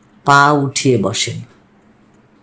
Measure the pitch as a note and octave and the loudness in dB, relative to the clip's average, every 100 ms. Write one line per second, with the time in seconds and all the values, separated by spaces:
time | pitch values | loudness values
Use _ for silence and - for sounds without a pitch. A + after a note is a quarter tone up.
0 | _ _ - C#3+ C#3+ D3 C#3 - C3+ A#2 | _ _ 0 4 4 2 -2 -2 0 0
1 | F#2+ A2 - A2 - _ _ _ _ _ | -2 -4 -8 -8 -14 _ _ _ _ _
2 | _ _ _ _ | _ _ _ _